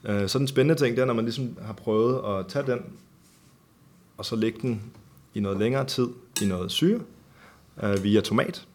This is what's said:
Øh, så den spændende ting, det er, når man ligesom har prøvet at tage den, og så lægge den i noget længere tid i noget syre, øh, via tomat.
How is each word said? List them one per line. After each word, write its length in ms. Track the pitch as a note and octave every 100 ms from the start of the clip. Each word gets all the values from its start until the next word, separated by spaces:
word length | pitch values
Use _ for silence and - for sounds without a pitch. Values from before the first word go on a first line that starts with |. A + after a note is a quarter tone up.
Øh, 260 | A2 G2+ G2
så 100 | C3
den 80 | C#3
spændende 360 | C3+ C#3+ D#3
ting, 120 | C3 A#2+
det 60 |
er, 40 | B2+
når 80 |
man 120 | A#2 A#2
ligesom 320 | A#2 B2 -
har 120 | G#2+
prøvet 640 | - - G#2+ A#2 B2+ G#2 G2
at 80 | F#2
tage 180 | C#3+ C3+
den, 80 | A#2+ - - - - _ _ _ _ _ _ _ _ _ -
og 80 | G2+
så 100 | A2+
lægge 240 | A2+ A2+
den 300 | C3 A2 G#2 - - - _
i 60 | -
noget 200 | G2+ G2
længere 260 | G#2+ C3+ C3+
tid 220 | - B2 - - -
i 40 | G2+
noget 260 | F#2 F2+
syre, 280 | - E3+ A#3 - - - - - - _ -
øh, 200 | G#2+ G2+
via 180 | G2+ G#2+
tomat. 460 | - G#2+ - - -